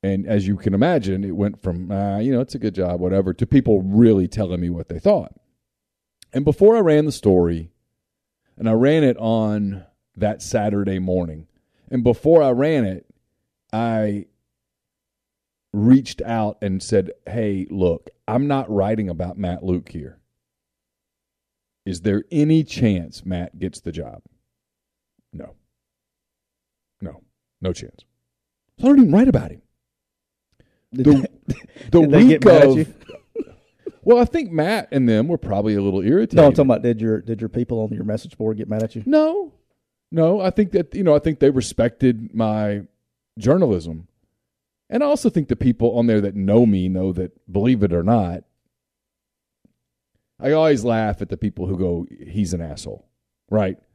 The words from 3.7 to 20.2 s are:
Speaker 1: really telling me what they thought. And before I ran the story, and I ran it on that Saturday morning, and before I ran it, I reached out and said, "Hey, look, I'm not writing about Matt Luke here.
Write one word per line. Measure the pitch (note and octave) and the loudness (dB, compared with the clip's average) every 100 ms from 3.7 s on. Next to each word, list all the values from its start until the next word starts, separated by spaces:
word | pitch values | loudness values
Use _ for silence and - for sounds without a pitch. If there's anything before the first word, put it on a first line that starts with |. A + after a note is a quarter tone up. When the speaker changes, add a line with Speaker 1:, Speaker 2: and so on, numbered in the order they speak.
| G#2 | 0
Speaker 1:
really | F#2+ G#2 A#2 G2+ F2 | 2 4 4 4 0
telling | - F#2+ F2 | -4 -6 -4
me | F2 | -6
what | E2+ - | -6 -10
they | E2+ | -4
thought. | G3 G3+ - _ _ _ _ _ _ _ _ _ _ | 0 0 -2 _ _ _ _ _ _ _ _ _ _
And | C3 | -2
before | D3 C#3+ G3+ A3+ | -2 4 4 6
I | |
ran | F3+ D3+ D3+ | 4 2 2
the | |
story, | - G#2 F#2 F2 E2+ E2+ _ _ _ _ _ _ _ _ _ | -2 2 4 2 -2 -8 _ _ _ _ _ _ _ _ _
and | A2+ | -2
I | |
ran | A2 C3 D#3+ | 2 4 4
it | C#3 A#2+ | 2 0
on | A2+ A2+ G#2+ G#2+ G2+ G2 F2 _ _ | -2 0 0 -2 -4 -8 -16 _ _
that | - G#2 A2 | -6 -6 -4
Saturday | - A#2 G#2 G2+ G2 F#2+ | -6 -4 -2 -2 -2 -4
morning, | F#2 F2+ E2+ D#2 D#2+ _ _ _ _ | -2 -2 -4 -10 -20 _ _ _ _
and | B2+ | -2
before | A#2+ A#2 D3 E3 | 0 0 4 4
I | C#3+ | 4
ran | B2 D3 D#3 | 2 0 0
it, | G#2 F#2 _ _ _ _ _ _ _ | -2 -6 _ _ _ _ _ _ _
I | A2 A#2 A2 G#2+ G2+ F2+ _ _ _ _ _ _ _ _ _ _ _ _ _ _ | -6 -2 -2 -2 -6 -10 _ _ _ _ _ _ _ _ _ _ _ _ _ _
reached | G2+ A2 C3 - - | -2 4 4 2 -12
out | - A#2 G#2+ - | -6 -4 -4 -4
and | G2+ F#2+ | -6 -6
said, | - G#2 F2+ - - | -2 -2 -2 -10 -12
"Hey, | G#2+ G#2+ G2 F2+ | -6 -4 -4 -6
look, | F#2 F2+ E2 - _ - | -2 -2 -2 -8 _ -6
I'm | A#2 C#3+ | -4 -2
not | C3+ B2 | -4 -2
writing | G#2 G2 A2 G2+ | -2 -2 -2 -6
about | E2 F2 F2+ | -6 -8 -6
Matt | F#2 F2+ | -8 -6
Luke | F#2+ F2+ - | -4 -4 -6
here. | E2+ C2 _ | -16 -16 _